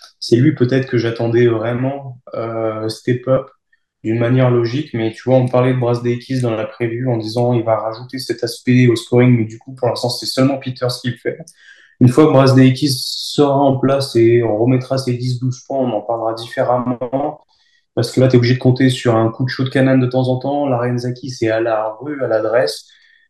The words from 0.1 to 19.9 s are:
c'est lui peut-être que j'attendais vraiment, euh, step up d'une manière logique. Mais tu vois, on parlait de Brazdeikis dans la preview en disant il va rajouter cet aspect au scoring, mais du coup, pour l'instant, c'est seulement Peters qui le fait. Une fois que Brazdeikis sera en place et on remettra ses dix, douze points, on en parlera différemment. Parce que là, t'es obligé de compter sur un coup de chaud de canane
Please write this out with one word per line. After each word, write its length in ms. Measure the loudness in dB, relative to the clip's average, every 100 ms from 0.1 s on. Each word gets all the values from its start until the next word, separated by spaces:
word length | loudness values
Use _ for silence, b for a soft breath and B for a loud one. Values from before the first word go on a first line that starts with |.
| _
c'est 160 | 0 4
lui 200 | 4 2
peut-être 320 | 0 0 0
que 100 | -2
j'attendais 480 | -2 -2 0 2 2
vraiment, 760 | 2 -2 -4 -4 -6 -12 -18 -12
euh, 560 | -10 -8 -4 -4 -4 -8
step 380 | -6 -4 -4 0
up 200 | 0 -2 _ _ _ _ _
d'une 140 | -4 -2
manière 320 | 2 2 4
logique. 460 | 2 0 -4 -6 -4
Mais 160 | -4
tu 100 | -6 2
vois, 100 | 2
on 100 | 4
parlait 260 | 2 2
de 60 | 0
Brazdeikis 600 | 0 -2 -2 -4 -4 -4
dans 140 | -2 -2
la 100 | -6
preview 460 | -6 -6 -4 -2
en 60 | -2
disant 360 | -2 -2 0
il 100 | 0
va 140 | 0 0
rajouter 400 | -2 -8 -10 -12
cet 260 | -8 -6
aspect 440 | -6 -6 2 4 4
au 80 | 2
scoring, 420 | 0 2 4 4
mais 80 | 0
du 140 | -8
coup, 160 | -18 -4
pour 140 | -4
l'instant, 200 | -2 -4
c'est 160 | -6 -6
seulement 320 | 0 0 0
Peters 300 | -6 -6 -6 -6
qui 100 | -8
le 60 | -6
fait. 200 | -8 -10 -16 B B B B B
Une 80 | 4
fois 180 | 6 6
que 60 |
Brazdeikis 640 | 6 6 6 6 4 -2 -2
sera 560 | -6 -10 -8 0 2 4
en 200 | 2 2
place 380 | 0 0 0 2
et 260 | 4 4
on 160 | 2 0
remettra 400 | 2 0 0 -4
ses 160 | -2
dix, 260 | -4 -4 -4
douze 240 | -4 -6 _
points, 100 | -4
on 120 | -2
en 100 | -4
parlera 320 | -4 -4 -4
différemment. 1080 | -6 -10 -4 0 0 -2 -4 -4 -4 -6 -8 _ _ _ _ _
Parce 180 | -6 -2
que 100 | 2
là, 60 | 4
t'es 80 | 4
obligé 160 | 2
de 60 | 2
compter 300 | 2 2 2
sur 260 | 0 0 2
un 140 | 0
coup 140 | -2
de 60 | -6
chaud 160 | -4 -2
de 40 |
canane 300 | 0 2